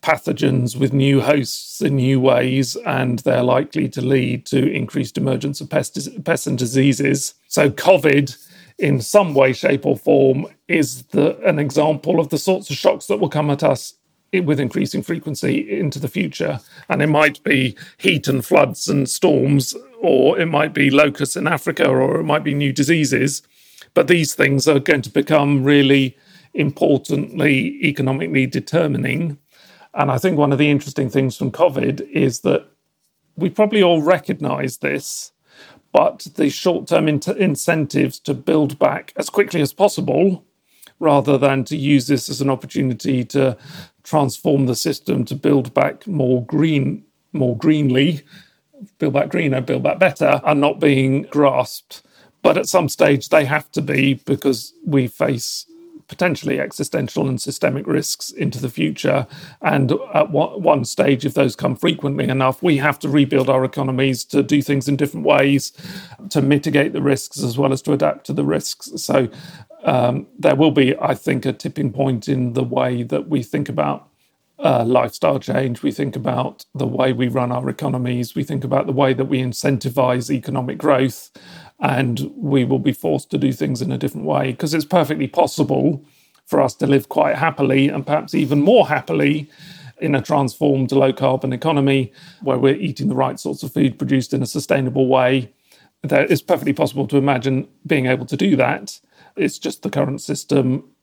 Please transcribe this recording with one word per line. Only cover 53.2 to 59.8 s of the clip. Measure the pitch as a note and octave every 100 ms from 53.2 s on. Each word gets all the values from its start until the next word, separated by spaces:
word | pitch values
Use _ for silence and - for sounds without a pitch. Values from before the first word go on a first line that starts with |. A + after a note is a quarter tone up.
| -
they | D#3+ C#3
have | D3+ -
to | -
be, | C#3+ C#3 C#3
because | C3 - C#3+ C#3+ B2+ - _ D4
we | C#3+ B2+
face | - - B2+ - - - - E4+ D#4+ _
potentially | - F3+ C#3+ D#3 C#3
existential | C#3+ - C#3+ F3 B2+ - C#3+
and | B2
systemic | - C#3 - C3+ -
risks | C#3+ D3+ - -
into | - - A#2+
the | B2
future. | - D3+ - - C#3 A2 - - -
And | - D3+